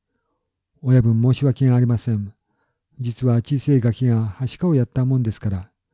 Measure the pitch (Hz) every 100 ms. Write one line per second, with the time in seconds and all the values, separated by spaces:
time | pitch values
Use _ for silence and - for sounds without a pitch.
0 | _ _ _ _ _ _ _ _ 127 127
1 | 117 113 123 123 143 - 131 123 120 113
2 | - 107 101 - _ _ _ _ _ -
3 | 120 117 127 117 - 143 - 139 117 -
4 | 127 113 110 - 127 - 180 143 117 131
5 | 127 131 110 - 104 95 90 _ _